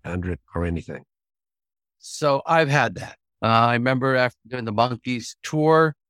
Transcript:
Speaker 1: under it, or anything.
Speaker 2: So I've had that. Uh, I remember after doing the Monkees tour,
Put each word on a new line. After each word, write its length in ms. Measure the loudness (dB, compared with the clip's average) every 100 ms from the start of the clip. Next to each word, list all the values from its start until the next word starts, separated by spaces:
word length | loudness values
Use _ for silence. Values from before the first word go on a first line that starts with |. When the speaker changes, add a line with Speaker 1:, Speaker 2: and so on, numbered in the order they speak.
| -6
Speaker 1:
under 280 | -6 -6
it, 80 | -8 _
or 100 | -6
anything. 420 | -4 -4 -8 -14 -16 _ _ _ _ _ _ _ _ _
Speaker 2:
So 460 | -18 -4 0 0 2
I've 240 | 2 4
had 240 | 4 2 -2
that. 220 | -14 -18 _ -6
Uh, 60 | 2
I 260 | 4 4
remember 420 | 2 0 0 2 2
after 220 | 0 -4 -12
doing 180 | -10 -4
the 80 |
Monkees 600 | 0 0 -2 -6 -8 -8 -14
tour, 540 | -6 -2 2 4 2 -2 _